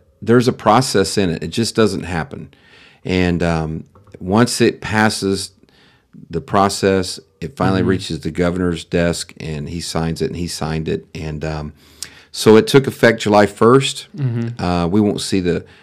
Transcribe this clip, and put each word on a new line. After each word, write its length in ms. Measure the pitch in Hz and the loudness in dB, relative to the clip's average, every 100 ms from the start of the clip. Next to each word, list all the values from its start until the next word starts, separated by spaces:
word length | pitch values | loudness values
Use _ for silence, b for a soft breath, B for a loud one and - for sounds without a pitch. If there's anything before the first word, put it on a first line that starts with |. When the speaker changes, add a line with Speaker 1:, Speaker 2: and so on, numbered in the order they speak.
| _ - | _ -10
Speaker 1:
there's 260 | 101 120 120 | 2 4 4
a 40 | |
process 640 | - 113 110 135 104 95 - | 0 4 4 4 0 0 0
in 120 | 95 | -2
it. 140 | - | -2
It 40 | 85 | -6
just 260 | 113 110 - | -4 -4 2
doesn't 280 | 107 95 | 0 0
happen. 480 | 87 87 73 - - b b b b b - | -6 -6 -6 -12 -16 b b b b b -2
And, 360 | 92 90 87 | 0 2 0
um, 420 | 85 82 80 80 - _ _ - | 0 -2 -4 -8 -14 _ _ -12
once 400 | 90 104 120 - | 0 2 2 4
it 220 | 117 - | 0 0
passes 680 | - 107 110 - 98 95 - _ _ b b b b - - | -4 0 0 0 -2 -4 -6 _ _ b b b b -20 -10
the 120 | 82 | -10
process, 800 | - 104 98 - 98 95 90 - - - | -2 2 2 2 0 0 -2 -8 -16 -14
it 160 | 80 - | -12 -2
finally 240 | 92 95 | 0 2
Speaker 2:
Mm-hmm. 80 | 90 | 0
Speaker 1:
reaches 300 | 95 - 80 | -2 -4 -8
the 100 | 85 | -6
governor's 520 | 80 87 90 90 82 | -2 -2 -2 -4 -4
desk, 500 | - 87 85 82 - - | -4 -2 0 -2 -8 -12
and 300 | 80 76 73 | -10 -8 -8
he 100 | 87 | -10
signs 420 | 82 82 82 80 | -6 -4 -4 -4
it, 40 | 80 | -6
and 100 | 78 | -6
he 120 | 85 | -8
signed 420 | - 80 80 80 | -6 -6 -6 -4
it. 160 | 80 - - | -6 -8 -14
And, 300 | 78 76 78 | -10 -8 -8
um, 280 | 78 78 - B B B B B | -8 -10 -16 B B B B B
so 260 | - 117 110 | 0 6 8
it 100 | 110 | 8
took 180 | 139 131 | 4 2
effect 360 | - 120 113 | 2 2 2
July 240 | 107 104 104 | 2 4 4
first. 600 | - 113 135 135 - - 165 | 4 4 4 2 -8 -14 -8
Speaker 2:
Mm-hmm. 440 | 131 117 117 117 | -6 -4 -6 -4
Speaker 1:
Uh, 260 | 90 87 85 | -2 0 0
we 120 | 104 | 2
won't 220 | 104 - | 2 0
see 180 | - 98 | -2 -2
the, 260 | 90 80 - B | 0 -2 -6 B